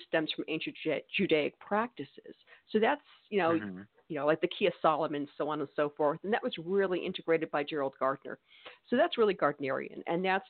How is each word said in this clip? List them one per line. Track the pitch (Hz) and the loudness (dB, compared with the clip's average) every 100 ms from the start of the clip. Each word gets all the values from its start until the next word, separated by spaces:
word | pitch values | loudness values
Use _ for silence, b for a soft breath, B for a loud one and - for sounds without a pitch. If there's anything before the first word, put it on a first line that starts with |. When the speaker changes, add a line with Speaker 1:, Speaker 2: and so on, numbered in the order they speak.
| - | 0
Speaker 1:
stems | 165 156 - | 0 0 -4
from | - | -6
ancient | 160 156 - | -6 -6 -6
Ju-, | 156 143 - - | -4 -4 -4 -2
Judaic | 175 151 143 - | 2 4 2 -4
practices. | - 208 240 - - - - - _ b _ | -4 -2 -2 -6 -14 -14 -20 -20 _ b _
So | 214 | 2
that's, | 220 285 - - _ | 2 0 -6 -20 _
you | 202 | 0
know, | 165 | 2
Speaker 2:
Mm-hmm. | 165 104 92 101 _ _ | 2 -2 -10 -14 _ _
Speaker 1:
you | 147 | -2
know, | 147 | 2
like | 160 | 2
the | - - | 0 0
Key | 185 | 0
of | - | 2
Solomon, | 170 151 156 147 143 - | 2 2 0 -2 -6 -4
so | 151 | -4
on | 151 | -2
and | 143 - | -4 -2
so | 147 - | -2 2
forth. | 147 160 | 0 0
And | 190 | -2
that | 220 | -2
was | 247 - 165 | -2 -6 -2
really | 196 190 180 180 | 0 2 0 -4
integrated | 180 165 160 160 | -6 0 0 2
by | 151 | -2
Gerald | 147 151 135 - | -2 -2 -4 0
Gardner. | 131 139 - - B B B B _ | -2 -2 -8 -16 B B B B _
So | 247 | 2
that's | 339 - | 2 4
really | 214 185 | 2 4
Gardnerian, | 147 147 135 135 139 - - | 0 0 -4 -4 -6 -10 -4
and | 170 190 | 0 2
that's | 190 | 0